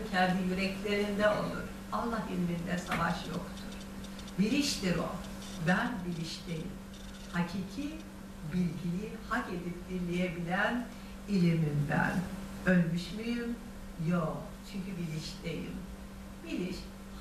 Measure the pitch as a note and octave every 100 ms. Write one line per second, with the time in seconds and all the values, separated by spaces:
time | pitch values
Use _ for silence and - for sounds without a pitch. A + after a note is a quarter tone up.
0 | - F#3 F#3 F#3 F#3 F#3 G3 - G#3 G3+
1 | G#3 G3+ G#3 - - - - - - -
2 | A#3+ A3 - F3+ F3 E3+ - F3+ - E3+
3 | F3 - - - - - - - - -
4 | - - - - A3 C#4+ C#4 - F#3 E3
5 | - - - - - - D#3+ G3+ B3 G3
6 | F3 D#3+ D#3+ - F3 D#3+ - - - -
7 | - - - F3 F3 G3+ E3+ - D4 D#4+
8 | - - - - D#3 F3+ F3 - F3 F3+
9 | A3 - - B3 - F3 F3 F3 - F#3
10 | F3 F3 F3+ E3 E3+ F#3+ A3 A#3+ - -
11 | - - - G3 E3+ D#3+ D3 D3 C#3+ E3+
12 | - F3+ - - - - - F3+ D#3+ E3+
13 | - G#3 A#3 A#3+ A#3 A#3+ - - - -
14 | D#3+ F3 D#3 C#3+ - - - G3 G3 F3
15 | E3 D#3 - - E3+ D3+ - - - -
16 | - - - - - - F#3 - - -
17 | - -